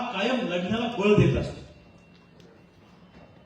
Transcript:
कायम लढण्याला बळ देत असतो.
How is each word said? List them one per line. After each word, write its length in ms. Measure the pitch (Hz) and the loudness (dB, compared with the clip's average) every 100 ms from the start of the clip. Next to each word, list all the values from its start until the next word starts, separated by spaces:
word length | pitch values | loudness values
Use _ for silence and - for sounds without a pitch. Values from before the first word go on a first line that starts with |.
| - | -6
कायम 340 | 190 233 247 180 | -4 -2 -2 -2
लढण्याला 380 | 180 190 226 240 - | -4 -2 -2 -4 0
बळ 160 | 208 208 | 4 6
देत 200 | - - | 4 2
असतो. 240 | - - - - - - - - - - - - - - - - - - - - | -2 -10 -18 -20 -20 -20 -20 -20 -20 -20 -20 -20 -20 -20 -20 -20 -20 -20 -20 -20